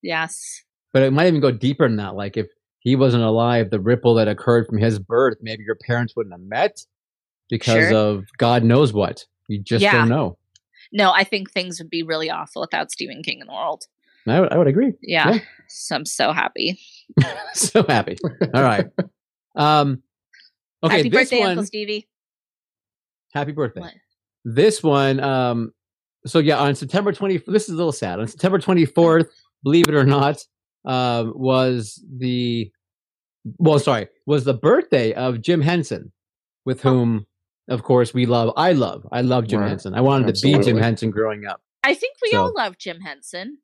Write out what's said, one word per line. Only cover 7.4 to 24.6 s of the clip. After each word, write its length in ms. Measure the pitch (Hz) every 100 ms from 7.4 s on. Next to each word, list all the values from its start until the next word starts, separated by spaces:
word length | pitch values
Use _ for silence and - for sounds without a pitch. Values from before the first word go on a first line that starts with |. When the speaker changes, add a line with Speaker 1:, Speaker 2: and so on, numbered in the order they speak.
| _
Speaker 2:
because 400 | 117 - 113 113
Speaker 1:
Sure. 40 | 110
Speaker 2:
of 300 | 107 101 98 _
God 240 | 120 120
knows 280 | 113 123 143
what. 320 | 104 98 - - _ _
You 140 | 107
just 220 | 98 113
Speaker 1:
Yeah. 80 | 196 180
Speaker 2:
don't 120 | 113
know. 280 | 131 107 90 _ _ _ _ _
Speaker 1:
No, 200 | 202 196
I 120 | 185
think 280 | 190 208 190
things 280 | - 180 175
would 120 | 165
be 100 | 170
really 300 | 165 160 160
awful 300 | 165 151 -
without 300 | 151 - 165
Stephen 300 | - 143 120
King 200 | - -
in 40 | -
the 60 |
world. 300 | 117 151 156 - _ _ _ -
Speaker 2:
I 120 | 139
would, 120 | 185
I 60 | 165
would 100 | 156
agree. 260 | 151 262 -
Speaker 1:
Yeah. 300 | - 165 156
Speaker 2:
Yeah. 60 | 220 - - _
Speaker 1:
So 280 | - - 156
I'm 100 | 156
so 240 | - -
happy. 480 | 156 - - 147 185
Speaker 2:
<laughs> 60 | - - _ - 131 - -
So 300 | - - -
happy. 320 | - 120 98 92 - - 127
All 80 | 127
right. 220 | 131 107 113 - 185 _ _ _ _ -
Um, 480 | 151 151 143 131 _ _ _ _ _ _ _ _
okay, 140 | 165 190
Speaker 1:
Happy 120 | 151
Speaker 2:
this 100 | 220
Speaker 1:
birthday, 180 | 262 240
Speaker 2:
one. 100 | 202
Speaker 1:
Uncle 160 | 180 208
Stevie. 420 | 214 208 214 - _ _ _ _ _ _ _ _ _ _ _ _
Speaker 2:
Happy 180 | 147 143
birthday. 300 | 151 131 -
Speaker 1:
What? 120 | 175 - _ _ _ _ 117
Speaker 2:
This 360 | 113